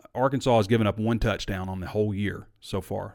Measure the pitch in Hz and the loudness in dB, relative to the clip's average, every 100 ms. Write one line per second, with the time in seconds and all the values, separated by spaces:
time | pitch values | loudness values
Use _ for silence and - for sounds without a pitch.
0 | - 117 131 127 131 117 101 113 104 98 | -8 0 0 2 4 4 6 4 2 0
1 | 110 117 113 92 - 98 92 92 87 107 | 0 0 0 -2 -4 -6 -6 -6 -4 0
2 | 107 98 101 98 - _ - 98 92 101 | 0 0 -4 -6 -12 _ -8 -8 -6 -6
3 | 95 | -8